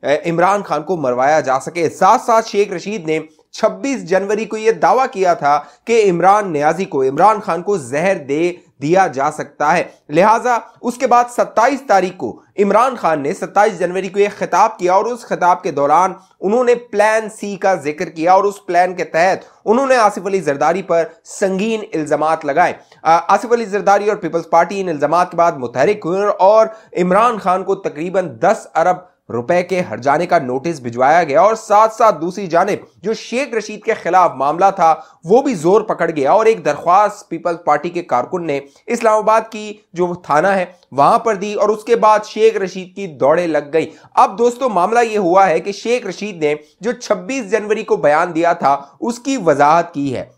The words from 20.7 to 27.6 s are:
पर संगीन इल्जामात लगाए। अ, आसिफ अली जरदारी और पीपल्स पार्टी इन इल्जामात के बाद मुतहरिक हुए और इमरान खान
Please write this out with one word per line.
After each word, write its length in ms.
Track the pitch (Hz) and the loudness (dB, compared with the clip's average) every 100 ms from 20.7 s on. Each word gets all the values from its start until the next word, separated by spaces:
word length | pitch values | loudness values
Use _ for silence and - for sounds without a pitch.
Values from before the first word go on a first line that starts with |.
| 185 | 0
पर 280 | 185 165 160 - | 0 0 -2 -6
संगीन 600 | - - 196 190 214 220 - | -20 -4 -2 -2 -2 -4 -4
इल्जामात 500 | 160 147 147 151 160 | -6 -2 0 0 -2
लगाए। 340 | 147 139 170 107 _ _ | -2 0 0 -2 _ _
अ, 60 | - | 2
आसिफ 420 | 165 - 196 240 | 2 4 0 2
अली 140 | 240 220 | -2 0
जरदारी 420 | 202 185 202 208 | -2 2 2 2
और 80 | 208 | -2
पीपल्स 300 | 165 165 165 | -4 -6 0
पार्टी 280 | 170 180 196 | 2 2 -2
इन 80 | 185 | -4
इल्जामात 420 | 151 143 165 180 | -2 0 0 0
के 60 | 170 | 2
बाद 220 | 170 151 | 0 0
मुतहरिक 460 | 123 123 151 208 | -6 0 0 0
हुए 160 | 160 190 | -2 -2
और 540 | 208 - 185 220 220 220 - - | -2 2 4 4 2 -2 -12 -4
इमरान 420 | 180 185 233 220 | 0 2 2 0
खान 240 | 185 185 | -2 -2